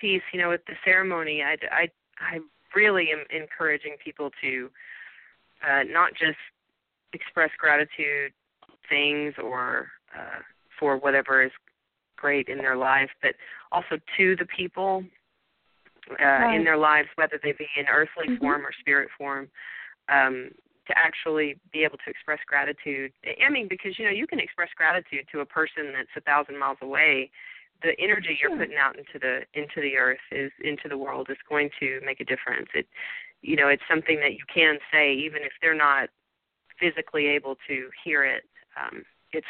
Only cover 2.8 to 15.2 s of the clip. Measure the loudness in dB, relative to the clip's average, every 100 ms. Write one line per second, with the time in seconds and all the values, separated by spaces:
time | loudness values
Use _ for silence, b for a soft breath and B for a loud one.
2.8 | 4 4 2 -2 -4 -8 -8 -2 0 0
3.8 | -4 -12 -12 -8 -8 -4 -4 -4 -6 B
4.8 | B B B B B B _ _ 0 2
5.8 | 2 2 2 2 -2 -2 -12 _ _ _
6.8 | _ _ _ -14 -6 0 0 2 4 4
7.8 | 2 -2 -2 -2 -4 -10 _ _ _ _
8.8 | -2 0 2 0 -4 -6 -6 -4 -2 -2
9.8 | -4 -14 _ -16 -12 -14 -16 _ _ -2
10.8 | 0 2 4 2 4 4 4 -2 _ _
11.8 | _ _ _ -4 0 0 -2 -4 -2 0
12.8 | 4 4 2 -2 -4 -4 B B B -4
13.8 | -2 -8 -4 2 2 2 -2 -6 -8 -2
14.8 | -2 -2 -6 _